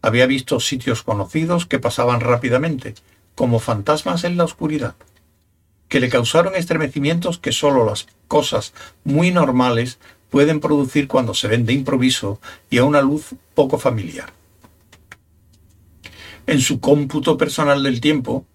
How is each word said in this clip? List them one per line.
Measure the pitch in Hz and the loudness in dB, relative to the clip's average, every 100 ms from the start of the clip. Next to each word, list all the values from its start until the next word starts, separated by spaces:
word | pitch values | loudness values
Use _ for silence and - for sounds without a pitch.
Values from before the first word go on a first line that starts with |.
Había | 113 117 127 | 2 4 4
visto | 135 - 123 | 2 -2 -2
sitios | - 135 120 113 | -2 -4 -4 -4
conocidos | - 101 - 160 160 175 170 | -2 -4 -2 -4 0 -2 -2
que | 131 | -2
pasaban | - - 123 120 | -2 0 2 2
rápidamente, | 117 120 123 123 160 139 110 107 _ _ _ | 2 0 2 0 0 -4 -8 -14 _ _ _
como | - 127 117 | -4 0 0
fantasmas | - 110 101 151 - 175 | 0 -4 0 -2 0 -4
en | 170 175 | -2 0
la | |
oscuridad, | 165 - 156 151 120 - _ _ _ _ _ _ _ _ _ | -2 -2 -4 -4 -6 -10 _ _ _ _ _ _ _ _ _
que | - | 0
le | 123 | 2
causaron | 127 117 160 175 | 0 2 2 2
estremecimientos | 190 175 165 147 143 143 170 180 170 | -2 -2 -2 -2 -2 -2 -2 -4 -6
que | - | -6
solo | - 147 135 110 | -2 2 2 2
las | 101 - _ _ | -2 -10 _ _
cosas | - - 117 - - - _ | -2 0 -4 -6 -16 -20 _
muy | - 139 180 | -2 2 2
normales | 180 143 127 123 117 123 - - _ _ | 2 2 4 2 2 -2 -8 -20 _ _
pueden | 139 147 151 | 2 4 2
producir | 147 147 131 151 139 | 2 0 2 0 2
cuando | 143 120 | 0 0
se | 98 104 | -2 0
ven | 113 | 0
de | 117 | 2
improviso | 135 135 135 127 127 101 98 - - _ | 0 0 0 2 0 -4 -8 -12 -20 _
y | 123 | 2
a | |
una | 135 147 | 4 4
luz | 135 151 - - _ | 2 0 -6 -18 _
poco | - 135 135 | 0 0 2
familiar. | - 113 87 78 - _ _ _ - _ _ - _ - _ _ _ _ _ _ _ _ - - - - - | 0 -2 -6 -12 -18 _ _ _ -20 _ _ -20 _ -20 _ _ _ _ _ _ _ _ -20 -20 -20 -12 -2
En | 151 | 0
su | - 123 | 0 0
cómputo | 120 147 143 143 131 151 | 2 2 2 -2 0 0
personal | 151 - 147 143 | 0 0 2 2
del | 135 120 | 0 0
tiempo | 147 156 113 127 - | 0 0 -2 -6 -8